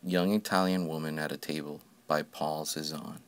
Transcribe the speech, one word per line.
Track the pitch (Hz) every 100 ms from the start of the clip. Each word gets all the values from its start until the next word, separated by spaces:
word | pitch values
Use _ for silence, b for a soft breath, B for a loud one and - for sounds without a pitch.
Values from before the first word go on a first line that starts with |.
Young | 92 90 90
Italian | 104 - 95 92 92 85
Woman | 78 78 78
at | 76
a | 73
Table | - 78 73 73 - - -
by | 76
Paul | 76 - 78 78
Cezanne. | 78 - 78 78 - -